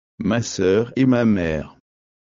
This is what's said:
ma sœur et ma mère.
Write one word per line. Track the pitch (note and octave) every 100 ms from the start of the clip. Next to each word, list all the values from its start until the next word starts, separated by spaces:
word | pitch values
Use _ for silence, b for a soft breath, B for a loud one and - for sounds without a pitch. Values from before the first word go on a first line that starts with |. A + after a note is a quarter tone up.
| _ -
ma | F2+ A2+
sœur | A#2 - F#2 G2 A#2+ -
et |
ma | C3 B2
mère. | A#2 G2+ E2+ D#2 D2 - _ _ _ _ _